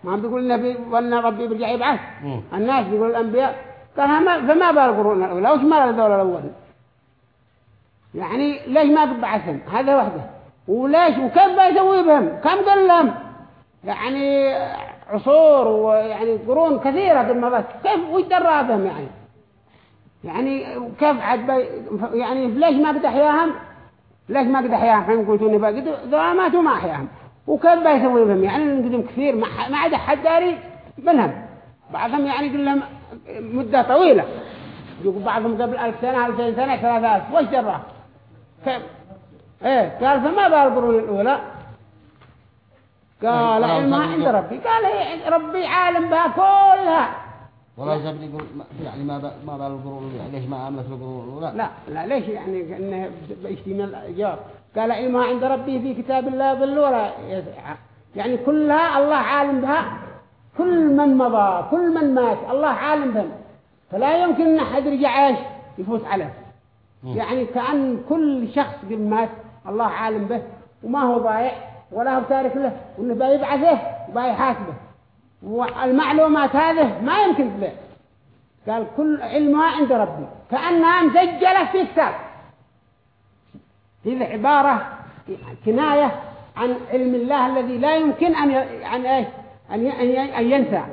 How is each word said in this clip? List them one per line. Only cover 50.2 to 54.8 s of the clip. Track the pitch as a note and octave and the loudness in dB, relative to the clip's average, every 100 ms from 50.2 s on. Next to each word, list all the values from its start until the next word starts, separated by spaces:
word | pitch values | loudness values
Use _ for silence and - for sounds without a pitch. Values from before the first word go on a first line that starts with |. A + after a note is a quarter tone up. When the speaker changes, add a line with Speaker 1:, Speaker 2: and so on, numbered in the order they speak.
| C3 C#3 | -12 -12
Speaker 2:
ليش | B2 | -10
ما | C3+ | -10
عملت | C3+ C3+ B2+ | -10 -10 -12
القرون | C3 C3 B2+ A#2 | -12 -12 -14 -14
الأولى؟ | C#3 E3 G#3 | -12 -10 -6
Speaker 1:
لا، | A#3 - - | -8 -10 -14
لا، | D3+ F3+ | -12 -6
ليش | C4+ F#3+ | -6 -4
يعني | G3+ F#3 F#3 D#3+ F#3 | -10 -8 -8 -8 -10
إنه | G3 F#3+ F#3+ - - G3 | -8 -8 -10 -14 -18 -16
بيشتمل | F#3+ G3 G3 G3 G3+ F#3+ | -12 -12 -8 -8 -8 -10
الجواب؟ | - F3 G3+ E3 - - _ | -12 -6 -6 -6 -14 -20 _
قال: | G#3+ | -4